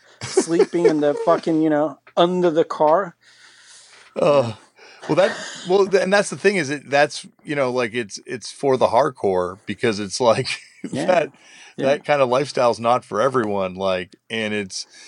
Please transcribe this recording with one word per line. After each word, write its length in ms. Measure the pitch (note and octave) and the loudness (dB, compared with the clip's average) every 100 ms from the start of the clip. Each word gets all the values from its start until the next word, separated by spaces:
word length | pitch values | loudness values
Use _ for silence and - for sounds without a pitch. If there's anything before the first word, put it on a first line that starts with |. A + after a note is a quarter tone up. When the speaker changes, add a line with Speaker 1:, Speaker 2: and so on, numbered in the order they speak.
| _ - | _ -16
Speaker 1:
sleeping 640 | - - D#3+ F3 - F3 F3 | -6 -4 0 2 2 2 2
in 140 | D#3 | 2
the 140 | D3 | 0
Speaker 2:
<laughs> 120 | D3 E3+ | 0 2
Speaker 1:
fucking, 340 | E3 F3 D#3+ | 0 2 0
you 80 | D#3 | 2
know, 260 | D3 D#3 - - - | 0 -2 -6 -6 0
under 360 | F3 F3+ F3+ | 2 2 2
the 120 | D#3 | 2
car?" 520 | D3+ - D3+ E3+ F3+ - _ _ - - - - - - - - | 0 2 2 2 0 -10 _ _ -20 -20 -20 -20 -20 -20 -12 0
Speaker 2:
Uh, 380 | E3+ C#3+ A2+ G#2 _ _ - - - | 2 4 2 -4 _ _ -20 -10 -2
well, 60 | D3+ | 2
that, 200 | G#3+ - - - F3 | 2 0 -12 -10 0
well, 200 | G3 G3 | 2 4
th-, 160 | F#3 | 2
and 100 | F#3 | 2
that's 160 | G3+ F#3+ | 0 0
the 80 | D3 | 0
thing 200 | G3 G3 | 0 0
is, 120 | C3+ | -2
it, 180 | C#3+ B2+ | -6 -2
that's, 360 | C#3+ D3 - - _ | 2 2 -2 -16 _
you 120 | C3+ C#3+ | -8 -4
know, 160 | B2+ | -2
like, 240 | B2+ A#2+ A#2+ | -2 -2 -4
it's, 240 | G#2 - - | -8 -10 -12
it's 240 | B2 - | -12 -12
for 260 | - C#3 B2+ | -4 0 2
the 100 | G#2 | 2
hardcore 720 | A2+ D3 B2+ G2+ F2+ F2+ F#2+ - | 2 0 -2 -2 0 -2 -6 -12
because 340 | G2+ A#2 G2+ | -4 -2 -2
it's 200 | G2+ - | -6 0
like 280 | A#2+ G#2+ B2+ - - | 2 2 -2 -8 -14
<laughs> 140 | _ | _
Speaker 1:
Yeah. 220 | - C3 F3+ | -10 -4 0
Speaker 2:
that, 260 | F3 D3+ - - - - - | 0 0 -8 -20 -20 -18 -4
Speaker 1:
Yeah. 80 | C3+ | -2
Speaker 2:
that 180 | D3 - | 0 0
kind 160 | D3 | 0
of 80 | B2+ | 2
lifestyle's 500 | B2+ C#3+ - B2 A2 | 0 0 0 0 0
not 240 | A#2 B2 - | 0 0 -2
for 160 | G2+ | -2
everyone. 520 | C3 B2+ G#2+ G2+ F#2+ | 0 0 -2 -2 -4
Like, 420 | F#2 F#2+ F#2 F2+ - - | -4 -2 -2 -6 -16 -10
and 240 | A2+ G#2+ | -6 -4
it's, 320 | G#2+ G2 - - - | -4 -6 -10 -16 -20